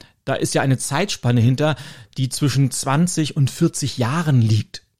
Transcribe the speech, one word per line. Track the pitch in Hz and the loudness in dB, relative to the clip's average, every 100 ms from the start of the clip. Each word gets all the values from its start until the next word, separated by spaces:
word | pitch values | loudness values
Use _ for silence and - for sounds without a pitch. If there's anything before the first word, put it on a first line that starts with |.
| - _ - | -20 _ -6
da | |
ist | - - | -2 -2
ja | 160 | 0
eine | 135 127 | 0 0
Zeitspanne | - 139 202 - 123 120 | -2 -4 -4 -4 0 2
hinter, | 113 131 151 139 - - - - | 4 2 0 -2 -8 -20 -14 -6
die | 131 | -6
zwischen | - 143 127 131 | -2 0 2 0
zwanzig | - 135 147 180 - 147 - | 0 -2 0 0 0 -2 0
und | 131 | 0
vierzig | - 165 - 135 - | 2 -2 0 -6 -2
Jahren | 117 160 156 131 | -2 -2 2 4
liegt. | 113 107 - - _ | 4 2 0 -10 _